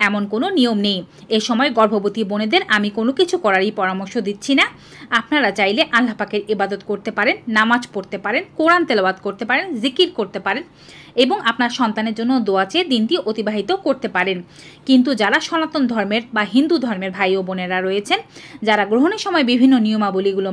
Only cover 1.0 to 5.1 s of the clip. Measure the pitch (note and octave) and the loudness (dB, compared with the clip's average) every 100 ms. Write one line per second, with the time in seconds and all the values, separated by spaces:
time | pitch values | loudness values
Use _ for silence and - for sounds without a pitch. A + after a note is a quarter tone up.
1 | F3 - - A3 G#3+ A#3 C#4+ A3+ A3 G#3+ | -8 -16 -4 -2 0 0 2 2 2 2
2 | G3 A3 G3 G#3 G#3+ F4 F4+ G#3+ G#3 G#3+ | -2 -2 -4 -4 0 0 2 0 0 -2
3 | A3+ C4+ F4 F4 G#3+ F#3+ G3+ G#3+ F#3+ F#3+ | -2 0 0 0 2 2 0 -2 -2 -4
4 | F#3+ A#3+ G3+ G3+ - C#4 G#4+ - - - | -6 -6 -4 -4 0 2 0 -4 -20 -20
5 | C4 | -4